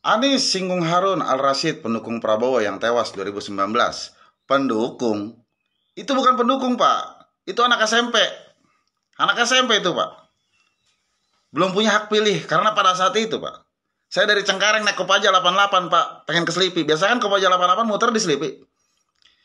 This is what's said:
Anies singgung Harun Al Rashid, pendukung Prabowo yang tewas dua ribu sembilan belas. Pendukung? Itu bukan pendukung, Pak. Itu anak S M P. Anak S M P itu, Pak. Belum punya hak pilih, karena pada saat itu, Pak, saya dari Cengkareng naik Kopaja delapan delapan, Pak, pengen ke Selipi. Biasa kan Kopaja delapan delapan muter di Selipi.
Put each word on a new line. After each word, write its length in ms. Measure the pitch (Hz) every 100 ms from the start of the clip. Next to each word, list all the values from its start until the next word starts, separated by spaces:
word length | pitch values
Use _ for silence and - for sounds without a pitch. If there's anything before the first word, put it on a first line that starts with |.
Anies 480 | 151 214 269 269 -
singgung 320 | 185 185 180
Harun 400 | 165 175 196 180
Al 160 | - 131
Rashid, 400 | 139 135 160 143
pendukung 400 | 110 113 113 117
Prabowo 400 | 110 107 123 127
yang 160 | 104 95
tewas 400 | 113 120 107 95
dua 80 |
ribu 160 | 98 101
sembilan 320 | 101 98 98
belas. 400 | 117 98 - - _ _ _
Pendukung? 880 | _ 139 135 110 117 - 120 104 107 - _ _ _ _ _ -
Itu 160 | 202
bukan 240 | 262 254 240
pendukung, 400 | 240 269 247 233
Pak. 560 | 151 113 - - _ _ -
Itu 160 | 220
anak 240 | 247 226 220
S 80 | 226
M 160 | 240
P. 80 | 226 185 - - _ _ _ _ _ _ -
Anak 240 | 165 196 240
S 80 | 254
M 80 | 254
P 80 | 208
itu, 160 | 180 131
Pak. 140 | - - _ _ _ _ _ _ _ _ _ _ _ _ _ 139
Belum 160 | 190
punya 240 | 185 220 208
hak 160 | 214
pilih, 320 | 214 214 170
karena 320 | - 160 208 202
pada 160 | 190 185
saat 160 | 185 214
itu, 240 | 214 123
Pak, 240 | 80 - _ _ _ _ _
saya 160 | - 208
dari 160 | 208
Cengkareng 400 | 185 190 202 214
naik 160 | 208 185
Kopaja 320 | 175 202 208
delapan 240 | 185 180 190
delapan, 320 | 202 185 175
Pak, 400 | 170 147 - -
pengen 160 | 165
ke 80 | 165
Selipi. 320 | 170 185 175
Biasa 240 | 151 151 196
kan 160 | 240
Kopaja 240 | 208 196 190
delapan 240 | 180 180
delapan 140 | 190 233
muter 240 | 202 233
di 80 | 220
Selipi. 400 | 185 139 151 - _ _ _ _ _ _ _ _